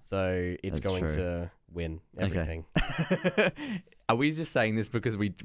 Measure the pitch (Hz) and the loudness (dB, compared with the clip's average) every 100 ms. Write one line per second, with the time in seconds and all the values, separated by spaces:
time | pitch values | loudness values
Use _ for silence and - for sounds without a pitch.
0 | - 98 92 92 90 87 95 78 98 92 | -4 0 2 2 0 -2 -4 -2 0 0
1 | 78 78 90 87 85 - _ 85 82 80 | 0 0 0 -2 -4 -10 _ -6 -6 -6
2 | - - 101 87 78 80 - - - - | -12 -4 -2 0 -2 -4 -2 0 0 0
3 | 160 180 180 214 180 - 294 185 - - | 0 0 2 2 2 0 -6 -8 -10 -6
4 | - 117 147 156 156 131 110 110 104 117 | 0 2 2 0 0 2 2 2 0 -2
5 | 120 104 104 - | -2 0 -2 -2